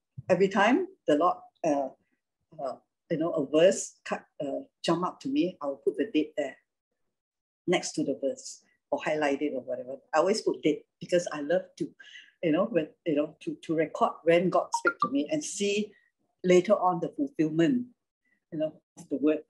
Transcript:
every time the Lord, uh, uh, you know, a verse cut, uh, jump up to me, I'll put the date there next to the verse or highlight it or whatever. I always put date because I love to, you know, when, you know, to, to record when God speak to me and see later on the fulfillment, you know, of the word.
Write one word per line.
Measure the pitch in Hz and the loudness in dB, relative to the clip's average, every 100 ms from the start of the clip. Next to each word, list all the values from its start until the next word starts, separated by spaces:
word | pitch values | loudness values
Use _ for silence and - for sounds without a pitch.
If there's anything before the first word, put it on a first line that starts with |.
| _ - - | _ -12 -2
every | 175 196 | 2 2
time | 208 208 311 370 - - | 2 2 2 -2 -4 0
the | 147 | 2
Lord, | 175 - - _ | 2 0 -8 _
uh, | 165 143 135 - _ _ _ _ _ 156 | -2 -2 -2 -10 _ _ _ _ _ -12
uh, | 135 120 _ _ - | -10 -10 _ _ -6
you | 160 | -4
know, | 165 | -2
a | 165 131 | -2 0
verse | 151 185 - - - | 6 6 4 -4 -14
cut, | - - - - | -8 -8 -8 -10
uh, | 143 139 135 _ | -8 -8 -10 _
jump | - 170 | -2 0
up | 175 - | -2 -6
to | 139 | -4
me, | 143 170 - | -2 -2 -4
I'll | 143 139 | -8 -8
put | - - | -8 -6
the | 139 | -2
date | 151 151 - | -2 -2 -4
there | 135 - _ _ _ _ _ _ _ _ _ _ - | -8 -10 _ _ _ _ _ _ _ _ _ _ -2
next | 185 - | -2 -2
to | - | -4
the | - - | -4 -2
verse | 135 127 - - _ _ _ | -4 -6 -12 -18 _ _ _
or | 147 | -4
highlight | 170 156 147 139 | -2 0 0 0
it | 147 | -2
or | 127 | -4
whatever. | 123 127 123 135 _ | -8 -10 -10 -14 _
I | 156 | 2
always | 180 208 | 2 2
put | 185 - | -2 0
date | 156 147 - _ | 0 -2 -6 _
because | 170 175 175 | -2 0 0
I | 151 | -6
love | 147 180 190 - | -2 -2 -2 -8
to, | 156 - - - - _ | -10 -10 -20 -20 -20 _
you | 165 | 0
know, | 156 196 | 0 0
when, | 170 151 - | -2 -4 -6
you | 170 147 | -2 -2
know, | 151 - | -2 -6
to, | - 151 | -12 -10
to | - | -4
record | 160 156 - 226 - | -2 -2 0 -2 0
when | 160 170 180 | 2 4 4
God | 175 - | 2 0
speak | - - - | -2 -2 -2
to | 254 | -2
me | 277 302 | -2 -2
and | 302 | -4
see | 302 - 202 208 208 - _ _ _ _ | -4 -4 -2 0 -4 -10 _ _ _ _
later | 180 180 180 | 4 6 6
on | 202 180 180 | 2 2 0
the | - | -4
fulfillment, | - 277 - 156 156 165 123 123 _ _ _ _ _ _ | -4 -4 -2 0 2 4 2 -2 _ _ _ _ _ _
you | 160 | -6
know, | 156 - _ - | -6 -8 _ -20
of | 170 | -8
the | 135 | 0
word. | 147 156 | 0 0